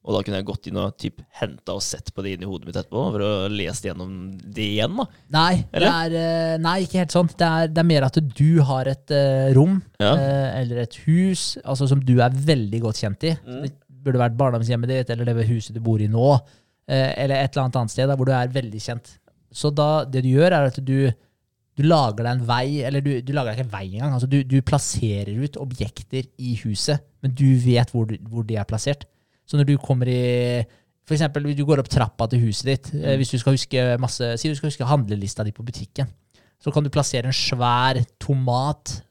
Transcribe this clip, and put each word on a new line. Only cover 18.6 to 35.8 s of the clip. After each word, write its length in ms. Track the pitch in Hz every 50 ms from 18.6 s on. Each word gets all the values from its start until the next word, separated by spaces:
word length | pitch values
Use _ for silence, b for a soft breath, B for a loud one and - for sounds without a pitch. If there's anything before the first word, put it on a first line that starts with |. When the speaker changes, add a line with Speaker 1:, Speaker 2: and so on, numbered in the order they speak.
| 123 113 101 107
Speaker 2:
kjent. 360 | - - 120 113 _ - - _ _ _ _ _ _ _ -
Så 200 | - - 151 147
da, 300 | 147 147 151 156 156 127
det 180 | 135 127 131 127
du 40 |
gjør, 200 | 127 127 139 160 185
er 140 | 185 156 143
at 180 | 131 127 - 135
du, 300 | 131 135 135 139 131 113 _ _ _ _ _ _ _ _ _ _ _ _
du 60 | - 143
lager 340 | 160 170 156 135 117 104 107 113
deg 20 | 120 123 127
en 40 | 120
vei, 360 | 117 120 123 127 139 147 147 123
eller 160 | 127 143 139
du, 220 | 139 143 139 123
du 100 | 120 131
lager 240 | 143 147 131 113 107
deg 40 | 113 131
ikke 60 | 117
en 80 | 110 113
vei 80 | 104 95 95 110
engang. 100 | 127 147 131 127
Altså, 80 | 123 131
du, 140 | 139 139 135
du 180 | 127 131 135
plasserer 800 | 127 - 151 139 - - - - - 110 104 101 101 101 104 117
ut 140 | 139 147 -
objekter 680 | - 139 131 123 - 104 104 - - - _ - 131 131 - _
i 180 | - 131 123 120 104 -
huset, 340 | 113 104 - - - 147 147 - _ _ _
men 100 | - 135 123
du 220 | 131 139 135 131
vet 320 | 123 120 127 120 117 120 - -
hvor 120 | 120 113
du, 120 | 110 110
hvor 280 | - - 110 113 117 110
de 120 | 104 113
er 80 | 104 101
plassert. 400 | - 107 107 - 139 143 - - _ _ _ _ _ _ _ _
Så 120 | - -
når 80 | 147 143
du 100 | 139 143
kommer 300 | 139 - - 135 123 123
i, 560 | 127 127 123 123 123 123 123 123 123 123 120 110 b b b b b b b _
for 100 | - 156
eksempel, 380 | 147 160 147 147 147 143 147 147
du 100 | 139 143
går 140 | 147 156 139
opp 80 | 127 -
trappa 380 | - 135 120 110 _ - 117 113
til 100 | - 123
huset 240 | 117 110 101 - -
ditt, 280 | 131 139 131 - - -
eh, 200 | 147 156 143 135
Speaker 1:
Mm. 20 | 135
Speaker 2:
hvis 120 | 135 120
du 60 | -
skal 160 | 123 - 139 139
huske 460 | 131 - _ - 127 127 123 120 123
masse, 380 | 131 123 - - 123 117 117 113
si 80 | - 156
du 60 | 151
skal 140 | 139 - 151
huske 160 | 143 - 131
handlelista 580 | 123 151 143 120 101 104 101 98 101 - - 107
di 80 | 104
på 120 | - - 117
butikken, 420 | 120 117 -